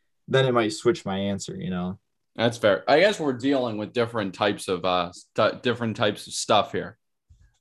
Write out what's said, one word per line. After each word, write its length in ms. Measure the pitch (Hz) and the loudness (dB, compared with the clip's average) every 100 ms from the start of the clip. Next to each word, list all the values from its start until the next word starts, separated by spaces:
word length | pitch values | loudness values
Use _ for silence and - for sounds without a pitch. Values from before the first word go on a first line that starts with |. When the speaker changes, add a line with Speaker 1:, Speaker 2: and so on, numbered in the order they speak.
| _ _ - | _ _ -2
Speaker 1:
then 180 | 123 135 | 0 2
it 60 | |
might 220 | 120 107 | 2 0
switch 320 | 107 120 113 - | 0 0 0 0
my 120 | 95 | -4
answer, 380 | 98 98 - 95 | -2 -4 -8 -10
you 140 | 87 | -6
know? 280 | 90 90 95 _ _ _ - | -6 -6 -8 _ _ _ -2
Speaker 2:
That's 220 | 117 117 | 0 2
fair. 320 | 107 95 - | 2 2 4
I 120 | 147 | 4
guess 180 | 196 202 | 4 2
we're 140 | 151 | -2
dealing 440 | 123 135 139 123 104 | -2 0 0 0 -4
with 140 | 104 | -4
different 420 | 120 117 117 98 | -2 -2 -2 -4
types 360 | 90 104 92 - | 0 0 0 -2
of, 160 | 92 92 | -2 0
uh, 260 | 90 87 | 0 0
st-, 500 | 87 - - 107 - | -8 -8 2 2 2
different 360 | 123 117 117 107 | -2 -2 -4 -2
types 280 | 107 107 - | -2 -2 -8
of 60 | |
stuff 400 | - - 107 95 | -6 2 2 2
here. 260 | 98 85 - _ _ _ _ _ _ | -4 -8 -12 _ _ _ _ _ _